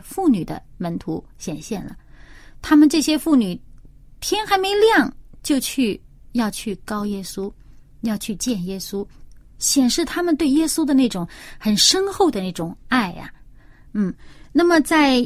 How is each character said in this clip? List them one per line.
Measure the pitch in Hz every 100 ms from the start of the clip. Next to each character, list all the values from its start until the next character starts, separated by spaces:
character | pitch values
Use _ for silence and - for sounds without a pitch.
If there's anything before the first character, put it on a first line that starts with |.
| -
妇 | - 381
女 | 214 151
的 | 156 - -
门 | 175 170
徒 | - 160 - -
显 | - 151
现 | - 202
了。 | - - - - - - - -
他 | - 302
们 | 302
这 | 320
些 | 277 302
妇 | 320 277
女 | 202 175 - - - - - -
天 | - 403 415
还 | 392
没 | 381 403
亮 | 440 415 254 - - -
就 | - 277
去， | - - 240 - - - -
要 | 240 220
去 | - - 185 -
告 | 208 208
耶 | 202
稣， | 180 - 196 - - - - -
要 | 226 202
去 | - 190
见 | 247 220 175
耶 | 190
稣， | - 196 202 - - - - -
显 | - - 247
示 | 269 330
他 | -
们 | 349 302
对 | 320
耶 | 277 320
稣 | - 302
的 |
那 | 269 247
种 | 190 170 - - -
很 | 214 208
深 | - 381 392
厚 | 381 359
的 | 220
那 | 185
种 | 170 165 - -
爱 | 254 196
啊。 | 170 - - - - - - -
嗯， | 104 95 - - - -
那 | 285
么 | 349 339
在 | - 320 285 254